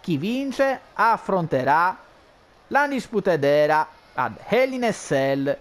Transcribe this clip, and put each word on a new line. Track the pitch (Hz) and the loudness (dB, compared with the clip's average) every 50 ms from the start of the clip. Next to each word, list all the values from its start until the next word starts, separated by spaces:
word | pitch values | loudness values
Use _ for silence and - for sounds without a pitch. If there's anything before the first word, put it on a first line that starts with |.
Chi | _ - 170 | _ -2 -2
vince | 135 143 202 240 262 277 277 247 - 277 269 262 262 - - - | -2 -2 -4 -4 -4 -4 -6 -2 -2 0 0 0 -4 -8 -16 -4
affronterà | - 202 226 226 202 - - 190 190 170 - - 135 127 131 143 156 170 185 180 - - - - - - _ _ _ _ _ _ _ _ - | 0 2 2 2 0 -2 -2 -2 -2 0 0 -2 0 2 2 2 4 2 0 -2 -4 -14 -20 -20 -20 -20 _ _ _ _ _ _ _ _ -2
l'Undisputed | - 269 285 285 277 254 196 - - 208 185 196 175 156 139 | 0 0 0 2 -2 -4 -6 -4 -4 -2 0 2 0 2 2
Era | 143 143 151 151 151 151 151 156 - - - _ - - | 2 4 4 4 4 4 2 0 -2 -6 -20 _ -14 -4
ad | - 127 117 107 - - - | -4 -4 -4 -4 -10 -6 -2
Hell | 196 233 262 269 262 | 0 2 2 0 0
in | 254 247 | -2 -2
a | 233 202 | -2 -2
Cell | - - - 151 139 135 135 139 139 135 139 139 - | -4 -4 -2 0 0 2 2 0 0 0 -2 -2 -4